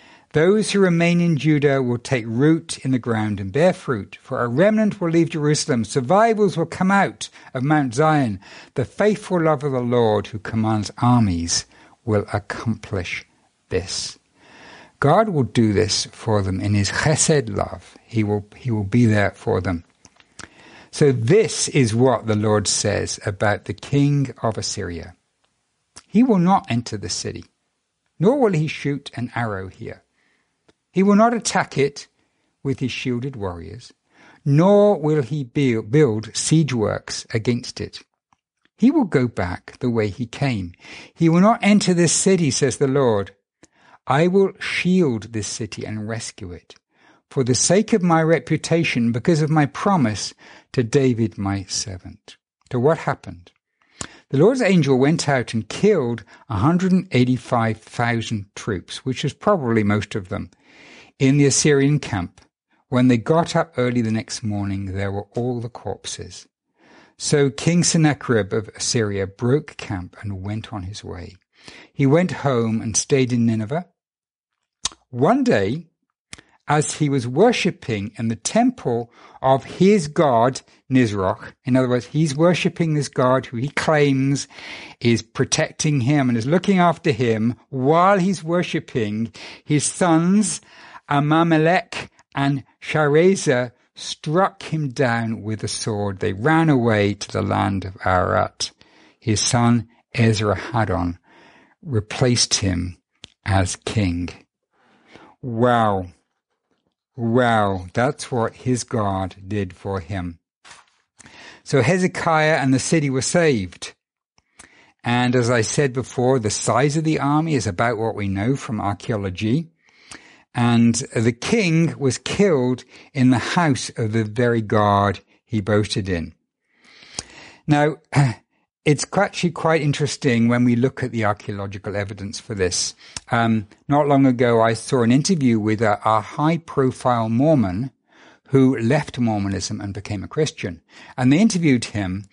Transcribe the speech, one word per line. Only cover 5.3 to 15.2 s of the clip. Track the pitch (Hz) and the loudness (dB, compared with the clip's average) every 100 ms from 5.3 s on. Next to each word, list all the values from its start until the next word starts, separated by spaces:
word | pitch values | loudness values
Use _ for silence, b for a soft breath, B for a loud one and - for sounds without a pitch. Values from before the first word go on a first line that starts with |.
Jerusalem. | 165 147 151 - 127 | 0 0 0 0 -2
Survivors | 107 143 120 190 233 214 208 143 | -2 -2 2 4 4 2 0 0
will | 160 | -4
come | - 185 | -2 2
out | 196 160 - - B B 131 | 2 0 -4 -14 B B -4
of | |
Mount | 131 156 135 113 | 0 2 0 0
Zion. | 156 151 127 98 B B B - | 2 2 0 -4 B B B -6
The | 123 | -6
faithful | - 202 208 - 180 | -2 0 0 -2 0
love | 160 147 | 0 0
of | 143 | -2
the | 131 | -2
Lord | 123 120 113 104 104 | 0 2 4 2 -2
who | 107 | -10
commands | - 113 110 110 101 - | -6 -2 0 -2 -4 -2
armies | 120 123 107 85 82 - - b b b - | 2 4 2 0 -2 -6 -6 b b b -4
will | 104 101 | -2 -2
accomplish | 104 - - 117 104 - 98 87 - - _ _ _ _ | -6 -6 -8 -6 -8 -6 -8 -8 -10 -14 _ _ _ _
this." | 92 92 - - - _ B B B B B B _ | -6 -6 -8 -10 -14 _ B B B B B B _
God | 135 175 | 2 4